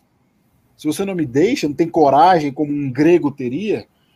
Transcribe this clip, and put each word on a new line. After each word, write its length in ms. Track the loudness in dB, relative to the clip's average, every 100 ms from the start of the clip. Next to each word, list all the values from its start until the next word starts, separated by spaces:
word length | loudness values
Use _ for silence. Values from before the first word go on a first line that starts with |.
| _ _ _ _ _ _ _ _
se 100 | -6
você 180 | -4
não 100 | -4
me 100 | -4 -2
deixa, 420 | 0 0 0 -4
não 60 |
tem 140 | -2 -2
coragem 640 | 2 4 6 4 4 0
como 200 | -4 -6
um 180 | -4 -4
grego 400 | 0 2 2 0
teria, 560 | -6 -6 -6 -4 -6 -8 _ _